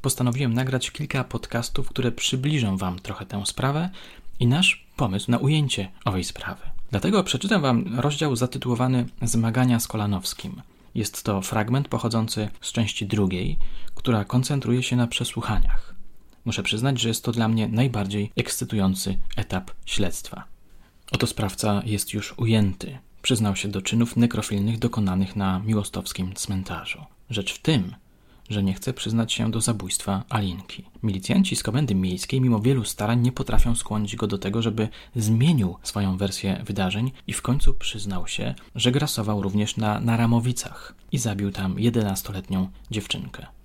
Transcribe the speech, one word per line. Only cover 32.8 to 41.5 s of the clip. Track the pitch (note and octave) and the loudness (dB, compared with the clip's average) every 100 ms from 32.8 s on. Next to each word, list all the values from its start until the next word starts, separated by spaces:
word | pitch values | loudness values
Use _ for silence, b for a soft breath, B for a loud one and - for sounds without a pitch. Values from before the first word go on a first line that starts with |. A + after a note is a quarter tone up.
| G#2 | 0
starań | - G#2 A#2+ | -2 0 2
nie | A#2+ | 2
potrafią | B2+ B2+ - A#2+ A#2 | 0 4 6 6 4
skłonić | - G#2+ G2+ G#2+ | 0 -2 -2 -2
go | G#2+ | -2
do | G2+ | 0
tego, | G2+ A2+ | -2 0
żeby | A2+ A2 G#2+ B B A#2+ | 0 0 -2 B B -2
zmienił | G#2+ A2+ D3 D3+ F#2 - | 2 4 6 4 2 -2
swoją | - G#2 G2 F#2 | -6 0 0 0
wersję | G2 - G2 F#2+ - | -2 -2 -2 -4 -4
wydarzeń | G#2 F#2 G2 B2+ B - | -2 -2 0 -4 B -8
i | |
w | - | -6
końcu | - C3 - | 0 6 8
przyznał | - - - G3+ C3 - | 8 0 -4 -4 -2 -2
się, | - A2 - B - | -2 -4 -6 B 0
że | A#2 | 2
grasował | C3 D3 - G#2 G#2 | 2 0 -2 -2 0
również | G2 G#2 G#2 - | 0 0 -2 -2
na | A2 G#2+ | -2 0
Naramowicach | A2+ A2+ A#2 A#2 A#2+ A#2+ - - - - - | 0 2 4 4 2 -4 -6 -12 -18 -20 -6
i | C#3 | -2
zabił | A#2 G2 G2+ | -2 -2 -2